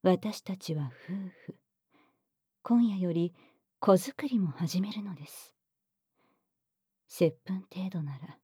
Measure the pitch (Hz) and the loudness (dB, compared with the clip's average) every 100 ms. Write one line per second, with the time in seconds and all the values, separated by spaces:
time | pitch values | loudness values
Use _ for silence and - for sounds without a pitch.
0 | 185 180 214 - - 190 - 151 139 - | 4 4 0 -8 -10 -8 -4 -4 -4 -8
1 | - 196 185 - - - _ _ _ _ | -8 -8 -8 -12 -18 -18 _ _ _ _
2 | _ _ _ _ _ _ - 240 233 196 | _ _ _ _ _ _ 2 4 4 2
3 | 180 170 175 - _ _ _ _ - 185 | 0 2 0 -4 _ _ _ _ 6 6
4 | 226 - 285 247 175 - 170 185 202 214 | 4 -8 -2 0 0 -2 -2 -2 -2 -6
5 | 202 147 143 - - _ _ _ _ _ | -8 -12 -14 -18 -20 _ _ _ _ _
6 | _ _ _ _ _ _ _ _ _ _ | _ _ _ _ _ _ _ _ _ _
7 | _ - 165 - - 190 - 190 185 180 | _ 2 2 2 -8 -8 -8 -8 -6 -6
8 | 147 135 147 - | -8 -10 -14 -20